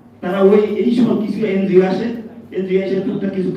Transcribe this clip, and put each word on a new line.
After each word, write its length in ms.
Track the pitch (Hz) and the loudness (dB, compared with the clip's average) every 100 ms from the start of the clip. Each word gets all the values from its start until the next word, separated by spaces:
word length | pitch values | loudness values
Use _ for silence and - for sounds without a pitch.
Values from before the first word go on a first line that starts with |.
| - - | -20 -10
তারা 180 | 180 196 196 | -6 2 4
ওই, 100 | 208 202 202 | 6 2 0
এই 80 | 240 - | 0 2
সময় 200 | 220 202 | 2 0
কিছু 160 | - 196 208 | -2 -4 -2
এনজিও 280 | 190 185 180 185 | -2 2 4 4
আসে, 160 | 190 233 - - - - 185 | 0 -4 -8 -12 -18 -10 -8
এনজিও 220 | 190 190 185 | -2 -2 0
এসে 120 | 190 - | -2 -2
টুকটাক 260 | 196 196 190 | -4 -4 -4
কিছু 120 | 180 | -4